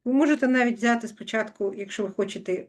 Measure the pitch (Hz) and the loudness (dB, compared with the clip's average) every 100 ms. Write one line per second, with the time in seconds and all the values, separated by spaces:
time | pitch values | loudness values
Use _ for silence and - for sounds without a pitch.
0 | 240 269 302 294 254 254 240 233 233 233 | 0 4 4 4 2 4 2 2 2 2
1 | 226 - - 220 214 - 196 202 196 - | -2 -12 -6 -4 -4 -4 -6 -6 -10 -6
2 | 214 - 196 190 - 185 | -4 -2 -4 -4 -4 -6